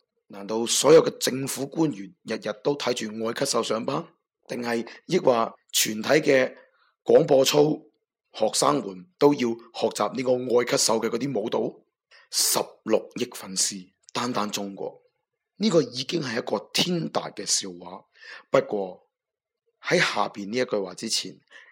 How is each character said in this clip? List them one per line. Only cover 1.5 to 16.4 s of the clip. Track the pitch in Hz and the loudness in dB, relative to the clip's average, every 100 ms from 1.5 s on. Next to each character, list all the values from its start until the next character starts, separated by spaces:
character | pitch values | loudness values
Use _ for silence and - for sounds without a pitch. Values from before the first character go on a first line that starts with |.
| 120 143 | -6 -4
官 | - 160 | 0 0
員 | 101 98 - | -2 -10 -16
日 | 107 110 | -8 -6
日 | 110 - | -6 -4
都 | 147 143 | -2 -2
睇 | - | -2
住 | 120 110 110 110 | -4 -6 -6 -6
愛 | |
咳 | 120 | -2
嗽 | 139 120 | -2 0
上 | 113 110 - | 0 -2 -2
班？ | 143 170 _ _ _ - | -4 -6 _ _ _ -12
定 | 120 | -8
係 | 120 117 226 - - | -4 -4 -4 -12 -2
抑 | 175 | 2
或 | 135 117 113 - _ | 4 2 0 -6 _
全 | - - 110 | -2 -2 -2
體 | 110 | 2
嘅 | 147 151 135 127 - - _ _ _ | 2 4 4 2 -4 -20 _ _ _
廣 | - 120 156 | 4 6 6
播 | 135 | 4
操 | 131 147 151 - - _ _ _ _ | 6 4 4 2 -6 _ _ _ _
學 | - 107 | -2 -2
生 | - 139 147 101 | 2 2 2 -2
們 | 92 - _ | -10 -16 _
都 | 143 | 4
要 | 143 120 117 - | 4 0 -4 -10
學 | - 113 | -4 -2
習 | - 104 113 | 0 -4 -2
呢 | |
個 | 131 | 0
愛 | 127 127 120 120 | 0 2 2 2
咳 | 139 | 0
嗽 | - 113 113 | 2 0 0
嘅 | |
嗰 | 117 | -4
啲 | 139 117 | -4 -4
舞 | 113 | -2
蹈？ | - 127 - _ _ _ - _ | -2 -4 -6 _ _ _ -20 _
十 | - - - - - | -2 0 0 -2 -6
六 | 107 107 - - | 0 0 0 -8
億 | 120 | -8
粉 | - 101 92 | -8 -8 -4
絲， | - 98 90 _ _ | -4 -4 -14 _ _
單 | 120 123 | -6 -4
單 | 120 104 | -4 -4
中 | 104 101 | -6 -8
國， | 95 67 - _ _ _ _ _ - | -10 -12 -12 _ _ _ _ _ -4
呢 | 214 | 2
個 | 165 | 2
已 | 123 123 139 | 2 -4 -6
經 | 170 | -6
係 | 135 | -4
一 | 117 | -6